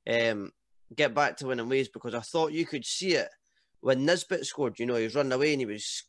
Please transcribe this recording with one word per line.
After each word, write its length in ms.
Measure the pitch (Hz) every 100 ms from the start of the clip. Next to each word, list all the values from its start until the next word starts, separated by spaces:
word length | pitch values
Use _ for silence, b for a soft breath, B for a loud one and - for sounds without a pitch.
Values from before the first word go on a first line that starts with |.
| -
um, 420 | 117 117 107 98 - _ _ - 113
get 180 | 147
back 220 | 117 143 -
to 100 | 135
winning 200 | 123 117
ways, 220 | 135 127
because 260 | - 120 117
I 60 |
thought 320 | - 165 160
you 120 | 156 165
could 200 | 147 -
see 300 | - 185 151
it 120 | - - _ _ _ _
when 240 | 127 131 143
Nisbet 400 | 175 - 180 135
scored. 340 | - 131 -
You 60 | 120
know, 100 | 120
he 80 |
was 120 | 110 127
running 180 | 139
away 180 | 127 151
and 80 | 143
he 60 | 117
was 180 | 104 -
sc-, 200 | -